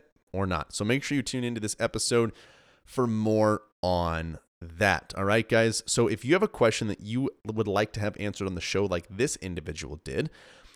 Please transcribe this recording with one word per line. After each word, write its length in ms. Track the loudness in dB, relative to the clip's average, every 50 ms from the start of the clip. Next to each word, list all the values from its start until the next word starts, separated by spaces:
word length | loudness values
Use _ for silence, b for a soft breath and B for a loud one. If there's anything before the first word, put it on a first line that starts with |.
| _ _ _ _ _ _ -4
or 120 | -2 -2
not. 280 | 0 0 -2 -2 -4 -4
So 100 | -2 0
make 180 | 2 2 0
sure 140 | 0 -2 -2
you 60 | -2
tune 240 | -2 -2 -4 -4 -2
into 160 | -2 -4 -4
this 160 | -4 -4 -4 -2
episode 540 | -2 -2 -2 -2 0 2 4 4 2 2 -2 B B B B B B B B B B
for 240 | -8 -2 0 0
more 540 | 0 2 0 2 2 4 4 6 4 4 2 -2 _ _ _
on 580 | -2 0 2 2 0 0 -2 -2 -4 -6 -8 -12 _ _ _ -16
that. 540 | -16 -10 -2 2 2 4 2 2 -2 -6 -6
All 80 | -2 0
right, 240 | 2 2 2 2
guys? 340 | 2 4 4 4 4 2 -2 -4
So 220 | -2 2 2 2
if 180 | 2 0 -2 0
you 80 | 2 2
have 100 | 4 2
a 40 |
question 400 | 2 2 4 4 4 4 2 -2 -4
that 120 | -4 -6
you 280 | -6 -6 -4 -2 -2 -4 -6 _ -10
would 220 | -6 -4 -2 0
like 260 | 0 2 0 0 0 -2
to 80 | -4
have 160 | -4 -4 -4 -4
answered 280 | -4 -4 -4 -4 -4
on 80 | -4 -4
the 40 | -4
show 240 | -4 -2 0 0 0
like 240 | 0 0 -4 -6
this 300 | -6 -4 -2 -2 -2 -2
individual 640 | -4 -6 -8 -8 -8 -8 -8 -10 -10 -8 -10 -10 -10 -10
did, 260 | -6 -4 -4 -4 -4 B B B B B B B B B